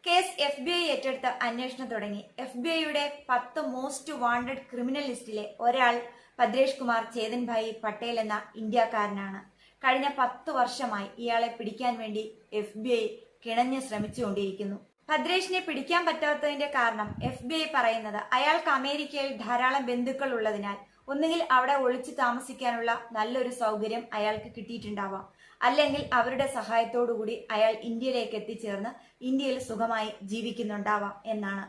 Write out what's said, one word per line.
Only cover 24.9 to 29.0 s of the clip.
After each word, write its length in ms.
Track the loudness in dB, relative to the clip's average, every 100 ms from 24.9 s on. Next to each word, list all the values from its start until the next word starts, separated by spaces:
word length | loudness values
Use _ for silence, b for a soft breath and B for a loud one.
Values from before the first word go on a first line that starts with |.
| -4 -4 -6 -10 B B B 4
അല്ലെങ്കിൽ 340 | 6 4 2 2 2
അവരുടെ 280 | 2 2 0 0
സഹായത്തോടുകൂടി 800 | 2 2 2 2 2 0 -2 -6 -2 4
അയാൾ 180 | 4 4 -4
ഇന്ത്യയിലേക്ക് 460 | -2 0 0 0 -4
എത്തിച്ചേർന്ന് 520 | -6 -6 -4 -4 -4 -8